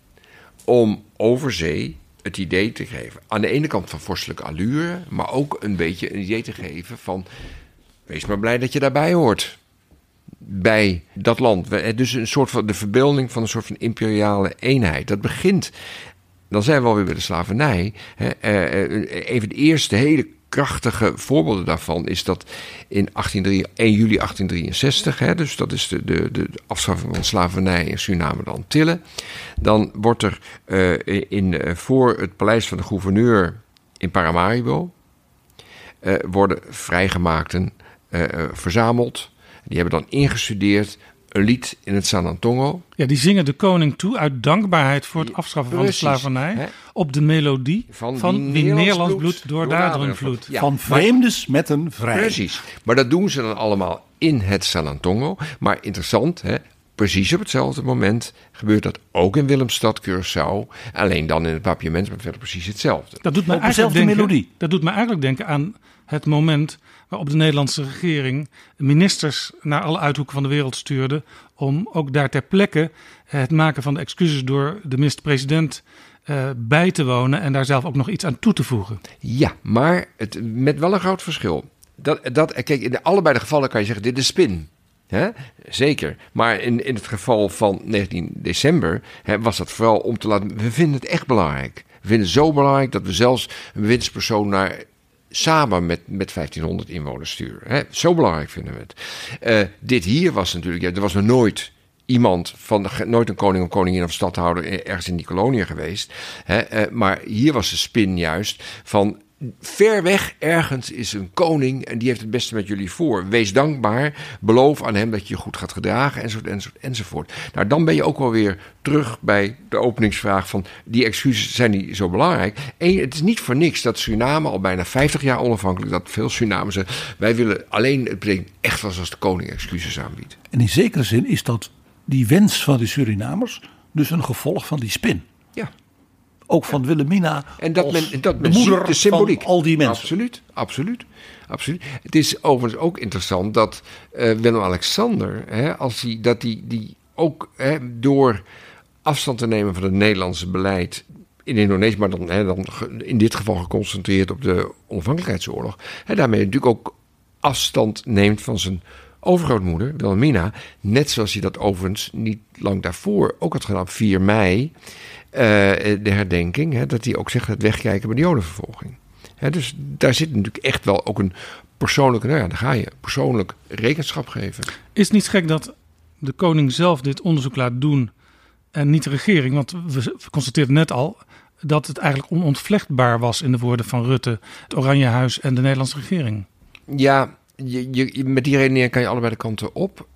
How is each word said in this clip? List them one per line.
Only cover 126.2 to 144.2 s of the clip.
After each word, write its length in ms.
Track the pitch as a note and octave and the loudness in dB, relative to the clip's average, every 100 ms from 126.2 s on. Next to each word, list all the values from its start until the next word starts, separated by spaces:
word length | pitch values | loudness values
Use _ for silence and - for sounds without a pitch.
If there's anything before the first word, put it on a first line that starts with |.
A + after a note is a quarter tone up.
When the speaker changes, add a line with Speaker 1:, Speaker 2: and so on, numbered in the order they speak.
| A#2 | -4
Speaker 1:
Surinamers 460 | - A2+ F#2+ G2+ | 0 0 0 -2
zeggen, 200 | F#2+ F#2+ - - - | -4 -4 -6 -10 -2
wij 160 | G#2 A#2 | 0 2
willen 280 | A#2 F#2+ - | 2 0 -2
alleen, 360 | G#2+ A#2 C#3 | 0 2 2
het 140 | A#2 F#2 | -2 -4
betekent 300 | G2 F#2+ F2+ _ | -2 -2 -4 _
echt 220 | G#2+ - | -4 -4
wel 100 | G#2+ F2+ | -4 -6
als 120 | F2 | -8
de 60 | - | -2
koning 340 | G#2 F#2 - | 0 0 -4
excuses 500 | - - F2 E2 - | -10 -8 -8 -6 -8
aanbiedt. 360 | - - - - - | -10 -12 -16 -20 -4
Speaker 3:
En 100 | B2+ | 0
in 80 | A#2 | 2
zekere 340 | C#3+ A3+ D#3+ | 4 2 2
zin 240 | G#2 A2 C4 | 2 2 2
is 160 | - | 0
dat 280 | - A#2 - _ _ _ | 0 -4 -6 _ _ _
die 220 | - C3+ A2 | -2 2 4
wens 380 | E3+ G#3 - | 6 6 4
van 120 | - C3 | 2 2
de 100 | A2+ | 2
Surinamers 720 | - A#2 G2+ A#2 F3 A#3+ - - - _ | 0 0 0 -2 -4 -6 -8 -20 -20 _
dus 180 | D3+ C#3 | -2 0
een 140 | E3 | 0
gevolg 420 | - B2 C#3 F#3 - | -2 -4 -4 -4 -4
van 140 | D3+ | -6
die 100 | A2+ | -4
spin. 320 | - A3+ F#2+ - _ _ | -2 -2 -2 -6 _ _
Speaker 1:
Ja. 180 | - A3 - _ _ _ _ _ _ - | -10 -10 -12 _ _ _ _ _ _ -2
Speaker 3:
Ook 140 | E3+ | 0
van 220 | - D3 B2 | 0 -2 0
Wilhelmina 580 | D#3+ C#3+ G3 E3 D3+ - - | 0 2 2 2 -2 -6 -8
Speaker 1:
En 140 | E3 | -4
dat 120 | E3 | 0
Speaker 3:
als 260 | D3 E3 D#3+ | 0 0 -2
Speaker 1:
men, 100 | C3 | -2
dat 140 | F#3+ | -2
Speaker 3:
de 60 | - | 2
Speaker 1:
men 120 | E3 | 4
Speaker 3:
moeder 240 | G3 A3 F#3 | 6 6 4
Speaker 1:
ziet 80 | E3+ | 2
de 60 | |
symboliek. 480 | D3 G3+ E3+ - - | 2 4 6 4 2
Speaker 3:
van 80 | E3+ | 2
al 120 | F3+ | 2
die 140 | D#3+ D#3 | 4 4
mensen. 180 | C3 A2+ | 2 0
Speaker 1:
Absoluut, 400 | - E3+ A#3+ - _ | -4 -4 -4 -8 _
absoluut, 520 | - A2 - F3 A#3+ - - - - - | -8 -6 -6 -6 -6 -12 -20 -20 -20 -12
absoluut. 340 | - - F3 C#3+ B2+ | -10 -6 -8 -8 -14
Het 120 | - | -2
is 280 | D#3 D3+ - | 0 2 0
overigens 400 | E3 B2+ A#2+ A2 | 2 2 2 -2
ook 160 | E3 - | -4 -2
interessant 560 | A2 F#2+ - F#2 G2+ | -6 -6 -2 -2 0
dat, 280 | A2+ A2 - - - - | 2 2 0 -20 -20 -14
eh, 200 | - | -2